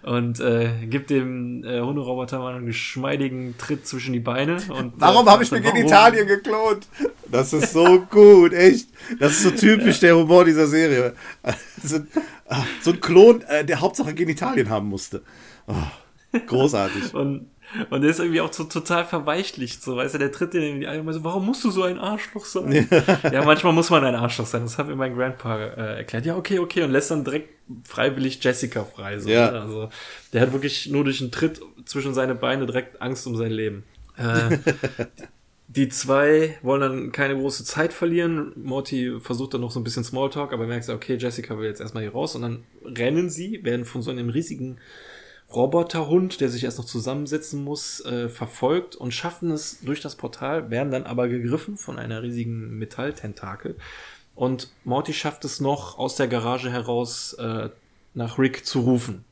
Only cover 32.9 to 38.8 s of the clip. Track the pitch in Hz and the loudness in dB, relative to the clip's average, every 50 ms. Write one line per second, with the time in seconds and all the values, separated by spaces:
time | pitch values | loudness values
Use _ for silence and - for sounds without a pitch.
32.9 | - - - 123 131 123 - 127 120 113 117 113 113 110 110 107 98 101 104 _ | -14 -12 -8 -8 -8 -8 -8 -8 -6 -4 -4 -4 -4 -4 -6 -6 -8 -10 -16 _
33.9 | _ - - - _ - 117 117 113 117 117 113 - 143 - - - - - - | _ -20 -20 -20 _ -6 -4 -2 0 0 0 0 -2 0 0 -2 -2 -2 -4 -8
34.9 | - - 120 - _ - - - _ _ _ _ _ _ _ _ 117 139 135 127 | -6 -8 -10 -10 _ -20 -20 -20 _ _ _ _ _ _ _ _ -2 -2 -2 -2
35.9 | - - - 131 135 139 143 147 156 156 160 156 156 - - 127 135 139 139 135 | -2 -6 -2 0 0 2 4 4 4 4 2 0 -4 -8 -4 -2 0 0 0 -2
36.9 | 131 131 - - 120 - 143 139 139 135 135 139 135 - 117 - - 151 156 165 | -2 -4 -8 -8 -6 -4 -4 -2 -2 -2 -4 -4 -6 -6 -8 -8 -4 -4 -4 -4
37.9 | - - 180 170 165 175 170 170 165 156 147 - - - - 139 127 135 | -4 -4 -4 0 0 0 0 0 -2 -4 -6 -8 -12 -14 -10 -8 -6 -6